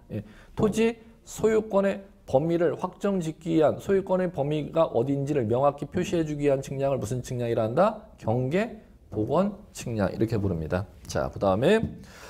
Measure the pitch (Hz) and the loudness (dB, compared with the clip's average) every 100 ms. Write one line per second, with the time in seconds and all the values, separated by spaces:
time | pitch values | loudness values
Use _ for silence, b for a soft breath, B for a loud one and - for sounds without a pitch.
0 | - 104 - B B - 214 208 226 233 | -12 -10 -10 B B -2 0 2 0 0
1 | B B - - 214 220 220 196 196 202 | B B -18 -2 2 2 2 2 2 -2
2 | - - - 135 160 170 170 120 185 - | -8 -20 0 2 2 2 2 0 -6 -4
3 | 202 190 160 156 170 165 147 104 - 196 | -2 -2 -4 -6 0 4 4 2 0 0
4 | 190 185 185 175 139 151 143 160 165 113 | 2 0 0 -2 -2 -2 -2 0 2 2
5 | 135 139 139 151 110 117 143 143 147 185 | 0 0 0 0 0 2 2 0 -6 -4
6 | 175 180 156 147 143 135 135 135 139 135 | -2 0 -2 0 2 2 -2 -2 -2 -2
7 | 120 127 - 127 120 117 110 117 202 220 | -2 -6 -4 -4 -2 0 0 2 2 0
8 | - - - 117 127 170 226 214 - - | -14 -10 -2 0 0 0 -2 -6 -20 -20
9 | - - 110 151 202 208 - - - 113 | -10 -4 0 2 0 -2 -14 -12 -6 -2
10 | 95 - 110 113 98 82 78 90 98 - | -2 0 0 0 -2 -2 -2 -2 -4 -12
11 | - - 67 - 101 95 143 220 220 - | -6 -2 -2 0 2 4 4 2 0 -8
12 | B B B | B B B